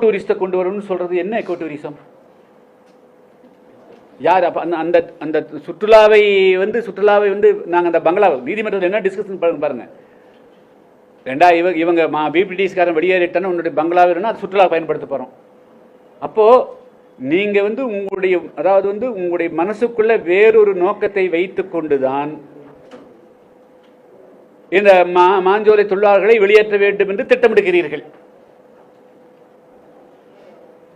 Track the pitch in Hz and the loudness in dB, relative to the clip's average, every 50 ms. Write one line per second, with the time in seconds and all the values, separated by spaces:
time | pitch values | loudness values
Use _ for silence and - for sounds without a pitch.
0 | 233 220 202 190 - - 202 - 185 190 185 185 185 180 202 208 196 - 185 175 | 4 2 0 0 -2 -4 -4 -4 -4 -4 -2 -2 -2 -4 -4 -6 -6 -6 -6 -6
1 | 180 175 180 175 170 196 233 214 - - 175 170 165 156 151 143 - 151 143 - | -4 -4 -4 -4 -4 -4 -6 -6 -6 -6 -8 -8 -8 -10 -10 -12 -12 -14 -16 -16
2 | - _ _ _ _ _ _ _ _ _ _ _ _ _ _ _ _ _ _ _ | -20 _ _ _ _ _ _ _ _ _ _ _ _ _ _ _ _ _ _ _
3 | _ _ _ _ _ _ _ _ _ - _ _ _ _ - - - - - - | _ _ _ _ _ _ _ _ _ -20 _ _ _ _ -20 -20 -20 -20 -20 -20
4 | _ _ _ - 127 160 180 190 175 156 143 165 147 165 170 160 160 165 175 170 | _ _ _ -4 0 2 2 2 2 0 -2 -4 -6 -6 -6 -4 -2 0 0 0
5 | 170 - - - 147 156 156 156 165 - 165 151 - 175 165 - 208 208 220 214 | 0 -2 -8 -12 -8 -6 -4 -4 -4 -6 -12 -16 -14 -14 -12 -4 2 4 6 6
6 | 214 208 214 208 208 202 202 196 190 190 185 185 196 214 220 233 214 202 180 190 | 6 6 6 4 4 4 4 2 4 2 2 2 0 -2 -4 -4 -6 -8 -6 -2
7 | 202 208 208 202 208 202 196 208 208 208 202 - - 165 175 175 175 170 170 165 | 0 2 2 2 2 0 0 2 2 2 2 2 -2 -4 -2 -2 0 0 0 0
8 | - 160 175 208 208 185 147 123 123 143 208 214 214 214 196 196 180 175 202 220 | 0 0 2 2 2 2 2 0 -4 -6 -6 -6 -6 -6 -4 -4 -4 -2 -2 -2
9 | 190 190 190 190 190 190 196 170 170 170 156 143 151 147 131 117 98 - - - | -4 -4 -6 -6 -10 -10 -8 -4 -2 -2 -2 -2 -4 -6 -6 -8 -14 -18 -20 -20
10 | - _ _ _ _ _ _ _ _ _ _ _ _ _ _ _ _ _ _ _ | -20 _ _ _ _ _ _ _ _ _ _ _ _ _ _ _ _ _ _ _
11 | _ _ _ _ - 127 131 143 175 180 170 170 170 185 175 160 165 175 170 165 | _ _ _ _ -12 -6 0 2 4 4 4 4 2 0 -2 -2 -2 0 0 0
12 | 160 151 147 151 151 151 143 170 202 185 185 175 196 175 - 180 175 175 165 156 | 0 0 -2 -4 -4 -2 -2 -2 -2 -2 -2 -4 -4 -2 0 0 0 0 0 0
13 | 170 185 185 185 175 170 180 175 202 190 175 170 160 165 143 151 156 170 175 180 | 0 0 0 0 0 -2 -2 -4 -4 -4 -4 -4 -4 -4 -4 -4 -2 0 2 2
14 | 180 180 175 170 202 226 202 - 196 - 185 202 185 170 165 165 160 156 151 143 | 2 2 2 -2 -4 -6 -6 -8 -8 -4 0 2 2 2 2 -2 -4 -4 -6 -6
15 | 147 135 139 127 127 - - _ _ _ _ _ _ _ _ - _ _ _ _ | -8 -10 -10 -10 -10 -12 -18 _ _ _ _ _ _ _ _ -20 _ _ _ _
16 | _ _ _ - - - - 220 208 - 254 247 - - - - - - _ _ | _ _ _ -14 -14 -6 0 2 4 6 6 4 4 0 -10 -20 -20 -20 _ _
17 | _ _ _ - 127 135 160 190 208 208 202 202 202 208 220 262 269 240 208 196 | _ _ _ -12 -6 -2 -2 -2 0 0 0 0 -2 -2 -4 -4 -6 -6 -6 -8
18 | 196 196 196 185 185 190 180 170 160 - - - 151 185 196 190 190 202 202 208 | -8 -8 -8 -4 -2 -2 -2 -2 -4 -8 -10 -4 -2 0 2 2 0 0 -4 -4
19 | 240 254 226 190 175 175 170 170 170 165 160 160 170 208 214 - - - - - | -6 -8 -6 -6 -6 -4 -4 -4 -4 -4 -4 -4 -4 -4 -4 -4 -4 -4 -2 -2
20 | 214 226 226 196 - 165 175 196 214 220 220 226 208 202 190 180 180 190 202 202 | 0 0 0 0 0 0 2 4 4 6 6 6 4 4 2 0 -2 -2 -2 -2
21 | 208 - - 202 185 180 160 170 190 190 - 190 180 190 170 165 156 151 143 135 | -4 -4 -2 -2 -2 0 0 -2 -2 -4 -6 -8 -8 -6 -6 -6 -4 -2 -2 0
22 | 127 131 135 143 147 151 156 156 - - - - - - - - - - - - | 0 -2 -2 -4 -6 -8 -10 -14 -18 -20 -20 -20 -20 -20 -20 -20 -20 -20 -20 -20
23 | - - - _ _ _ _ _ _ _ _ _ _ _ _ _ _ _ _ _ | -20 -20 -20 _ _ _ _ _ _ _ _ _ _ _ _ _ _ _ _ _
24 | _ _ - - - - - - - _ _ _ _ - 175 196 208 202 190 180 | _ _ -20 -20 -20 -20 -20 -20 -20 _ _ _ _ -2 -2 2 6 6 6 6
25 | 180 175 175 180 180 180 196 190 185 185 196 214 214 214 214 208 202 202 196 196 | 6 2 2 4 4 4 4 2 2 0 0 2 2 2 4 4 2 0 0 0
26 | 214 202 202 196 180 214 233 220 196 196 214 214 214 214 208 202 202 202 196 196 | 2 2 4 4 4 4 2 4 4 4 4 4 4 2 0 0 0 0 0 0
27 | 196 190 196 202 262 - 247 247 240 226 220 202 170 180 180 175 160 143 151 143 | -2 -2 -4 -4 0 0 0 2 2 2 2 2 2 2 2 0 0 -2 -6 -10
28 | - - - - - _ _ - _ _ _ _ - _ _ - - _ _ _ | -12 -14 -20 -20 -20 _ _ -20 _ _ _ _ -20 _ _ -20 -20 _ _ _
29 | _ _ _ _ _ _ _ _ _ _ _ _ _ _ _ - _ _ - - | _ _ _ _ _ _ _ _ _ _ _ _ _ _ _ -20 _ _ -20 -20
30 | - - _ _ _ _ _ _ - - - - - - - - _ _ _ | -20 -20 _ _ _ _ _ _ -20 -20 -20 -20 -20 -20 -20 -20 _ _ _